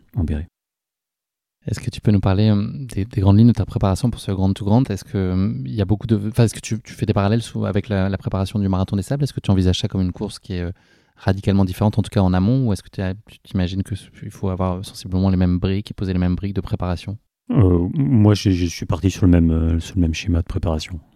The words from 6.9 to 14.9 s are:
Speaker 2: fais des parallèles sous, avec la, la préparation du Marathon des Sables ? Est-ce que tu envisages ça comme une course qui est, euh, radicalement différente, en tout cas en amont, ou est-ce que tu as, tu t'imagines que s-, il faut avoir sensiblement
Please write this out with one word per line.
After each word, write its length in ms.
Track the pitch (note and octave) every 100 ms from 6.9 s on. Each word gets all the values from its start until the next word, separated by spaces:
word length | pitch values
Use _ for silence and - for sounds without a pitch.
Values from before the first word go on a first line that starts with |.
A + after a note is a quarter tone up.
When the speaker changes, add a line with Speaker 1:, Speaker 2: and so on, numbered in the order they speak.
Speaker 2:
fais 140 | - G2+
des 60 |
parallèles 280 | G#2 G2+ A2+
sous, 240 | - A2+ G#2
avec 240 | G2 -
la, 180 | G2+ F#2+
la 100 | G2
préparation 400 | - F#2+ F#2+ G#2
du 80 | G2
Marathon 300 | F#2 F#2+ G2+
des 40 |
Sables ? 220 | F#2 C#3+
Est-ce 100 | C#3+
que 60 | -
tu 100 | -
envisages 300 | F#2+ F#2 F2
ça 80 | G#2+
comme 140 | G2
une 100 | F2+
course 260 | - G#2 -
qui 160 | -
est, 80 | F2+
euh, 100 | F2 - _ _ _ _
radicalement 500 | - F#2+ G2+ G2 F#2+
différente, 320 | F#2 G#2+ A2
en 60 |
tout 80 | F#2+
cas 100 | G#2
en 120 | F#2
amont, 340 | F2+ G2 C3 B2
ou 60 |
est-ce 100 | F#2
que 60 | -
tu 100 | -
as, 140 | F#2+ G#2
tu 240 | - -
t'imagines 420 | - F#2+ F2+ F#2
que 140 | F#2+ G2
s-, 160 | - -
il 80 | A2
faut 200 | - G2
avoir 360 | F#2 F#2 F2+
sensiblement 460 | G#2+